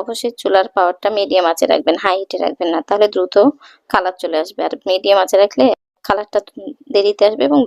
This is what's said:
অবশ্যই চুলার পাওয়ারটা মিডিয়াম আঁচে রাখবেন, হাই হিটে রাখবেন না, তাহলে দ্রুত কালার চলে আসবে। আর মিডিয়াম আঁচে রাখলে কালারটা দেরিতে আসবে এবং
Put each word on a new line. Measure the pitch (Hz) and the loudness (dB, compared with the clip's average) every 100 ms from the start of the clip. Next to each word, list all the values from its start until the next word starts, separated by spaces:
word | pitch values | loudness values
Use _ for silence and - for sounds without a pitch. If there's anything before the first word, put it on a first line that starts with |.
অবশ্যই | 190 233 240 233 | -2 -6 -8 -6
চুলার | 190 190 185 | 0 0 0
পাওয়ারটা | 202 180 180 202 214 | 0 0 0 -4 -2
মিডিয়াম | 196 185 170 | 0 0 0
আঁচে | 165 165 | 0 0
রাখবেন, | 160 156 170 | 2 0 0
হাই | 202 190 | 0 -2
হিটে | 196 180 | -4 -6
রাখবেন | 175 180 175 | -6 -4 -4
না, | 165 - | -4 -2
তাহলে | 208 208 | 0 2
দ্রুত | 190 180 202 254 - - _ - | 0 0 2 2 0 -8 _ -4
কালার | 202 185 185 | -2 -2 -6
চলে | 170 156 | -4 -4
আসবে। | 170 - 160 | -4 -6 -6
আর | - 196 | -6 -4
মিডিয়াম | 185 202 196 | -2 2 2
আঁচে | 185 190 | 4 2
রাখলে | 202 - 262 - _ _ | 2 2 0 0 _ _
কালারটা | - 202 208 208 - - 190 - - | -4 -4 -4 -6 -6 -12 -16 -16 -2
দেরিতে | 202 202 208 208 | 0 0 2 0
আসবে | 220 277 | 2 0
এবং | 294 | 2